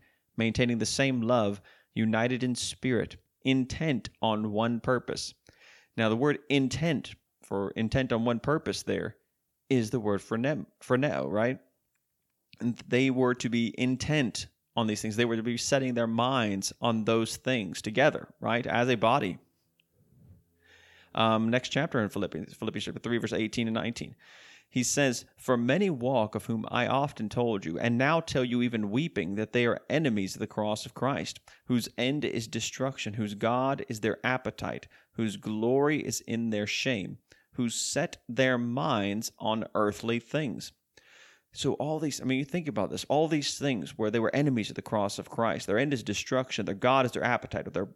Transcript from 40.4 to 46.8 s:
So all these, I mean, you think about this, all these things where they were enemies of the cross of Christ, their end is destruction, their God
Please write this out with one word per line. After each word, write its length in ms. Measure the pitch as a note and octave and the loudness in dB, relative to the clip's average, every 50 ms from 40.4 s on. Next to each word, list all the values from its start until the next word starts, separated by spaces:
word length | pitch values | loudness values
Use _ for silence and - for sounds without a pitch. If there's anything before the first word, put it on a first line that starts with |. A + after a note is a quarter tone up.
| D#3 A#2 C#2+ A1+ - - - _ _ _ _ - _ _ - - - - - _ _ _ - | -2 -4 -6 -8 -10 -14 -16 _ _ _ _ -20 _ _ -20 -20 -20 -20 -20 _ _ _ -8
So 220 | - - C3+ - | -4 -2 0 0
all 240 | - C3 D3+ D#3 D#3 | 0 -2 -2 -2 -2
these, 200 | D#3+ C#3+ - - | -2 -2 -2 -2
I 60 | - | -2
mean, 140 | B2+ C3 C3 | 0 0 0
you 40 | - | -2
think 240 | - - F3+ D#3 | -2 -4 -4 -4
about 220 | D3 G#2+ G#2+ F#2+ - | -2 -2 -2 -2 -2
this, 160 | - - - | -2 -4 -2
all 240 | - C3 D3+ E3 D#3 | 0 2 4 4 4
these 280 | D#3+ D3 C3+ - - | 2 0 0 -2 -4
things 400 | - C3+ C#3+ B2+ F#2+ C#2+ - - | -2 0 0 0 0 -4 -6 -4
where 140 | - A2 G#2+ | -2 0 0
they 80 | A2 A#2 | 2 2
were 160 | A2 - - | 2 2 2
enemies 320 | C3+ D3 C#3+ B2+ A2+ G2 | 2 2 4 2 2 0
of 80 | - - | -2 -6
the 60 | - | -8
cross 360 | - - A2+ G#2 G2+ G2+ - | -6 -2 0 0 0 0 -2
of 120 | - - - | -6 -10 -8
Christ, 380 | - A#2+ A2+ G#2+ D2 D2+ - | -2 0 0 0 0 -2 -2
their 100 | - G2+ | 0 2
end 160 | A2+ C#3 D3+ C#3+ | 2 2 2 0
is 100 | A2 - | -2 -2
destruction, 640 | G#2 G2+ - - - C3 B2+ B2+ - - - G2 | -4 -4 -4 -2 0 0 0 0 -2 -4 -4 -4
their 100 | E2+ G2 | -4 -2
God 300 | F#2+ | 2